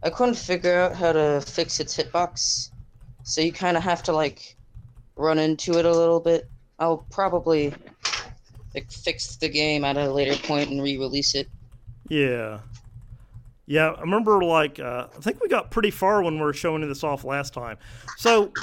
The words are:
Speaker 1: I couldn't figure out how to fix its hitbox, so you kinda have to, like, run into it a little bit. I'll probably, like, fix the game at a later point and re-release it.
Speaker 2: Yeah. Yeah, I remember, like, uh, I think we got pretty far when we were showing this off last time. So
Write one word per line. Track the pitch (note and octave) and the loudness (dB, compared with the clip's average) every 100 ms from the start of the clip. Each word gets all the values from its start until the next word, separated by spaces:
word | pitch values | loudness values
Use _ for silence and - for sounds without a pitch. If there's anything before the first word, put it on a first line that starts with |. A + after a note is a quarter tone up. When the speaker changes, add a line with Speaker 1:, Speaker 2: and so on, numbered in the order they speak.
Speaker 1:
I | D#3+ | -4
couldn't | E3 B3 A#3+ | 0 0 0
figure | - F3+ F3+ F3 | -2 0 2 4
out | F#3 F3+ | 2 2
how | E3+ | 2
to | D#3+ D3+ C#3+ C#3 | 4 4 2 -2
fix | - E3 - | -4 -2 -2
its | D3+ - | -4 -4
hitbox, | D3+ E3+ F3 - - - - - - - - - | -2 0 -2 -2 -4 -2 -6 -14 -20 -20 -20 -18
so | - - | -8 -2
you | E3 | -2
kinda | E3 F3+ E3+ | 0 0 0
have | F3+ E3+ | 0 -2
to, | - | 0
like, | D#3 D3 - - - - - - - - - | 0 0 -4 -20 -20 -20 -20 -20 -20 -20 -4
run | D#3 D#3 | 0 2
into | D#3 D#3 - E3+ | 2 0 0 2
it | E3 | 4
a | |
little | E3 E3+ E3+ | 4 4 4
bit. | E3+ E3 - - _ - | 4 2 0 -18 _ -4
I'll | E3 D#3+ - | 0 0 -4
probably, | - G3 F3 E3 D#3 D3 C#3+ - - - - - - - - - | -2 0 0 2 2 0 -4 -18 -10 -6 -6 -10 -16 -20 -20 -12
like, | C#3+ - | -12 -12
fix | - - A#2+ - - | -8 -6 -6 -8 -6
the | D#3 | -4
game | D3+ D3+ D3+ | 0 2 2
at | D3 C#3 | 0 0
a | C#3+ | 0
later | C#3 C#3 C#3+ - | 2 0 0 0
point | D3 D3 | 0 0
and | C#3 | -2
re-release | C#3 C3+ C3 C#3 C#3 C#3 | -2 -2 -2 -2 -2 -2
it. | C3+ - - - - - - | -6 -12 -20 -20 -20 -18 -4
Speaker 2:
Yeah. | D#3 C3+ A#2+ A2 G#2+ A#2 A2+ - - - - - - - - - | 0 0 0 -6 -10 -14 -18 -20 -20 -20 -20 -20 -20 -20 -20 -2
Yeah, | D3 D#3+ | 2 2
I | D#3+ | 0
remember, | D#3+ G3+ A3 G3+ F3 | 0 0 4 4 6
like, | D#3+ D3+ C#3 | 4 2 -2
uh, | B2 B2 - | -8 -8 -8
I | - | -6
think | G3+ G4+ | -4 -2
we | G#4+ | 0
got | A#3+ - | 0 0
pretty | - G#3+ | 0 0
far | - F#3+ G#3 | 2 2 4
when | F3 D#3 | 2 0
we | |
were | D3+ | -2
showing | C#3+ E3+ D#3 D3+ | 0 -2 -2 -4
this | C#3 | -4
off | D#3 C#3 C3 | -4 -4 -4
last | C#3 C#3 | -4 -4
time. | - A#2+ G#2+ - - - - | -8 -12 -12 -16 -20 -16 -2
So | A#3 A3+ G3+ - | 4 4 4 -2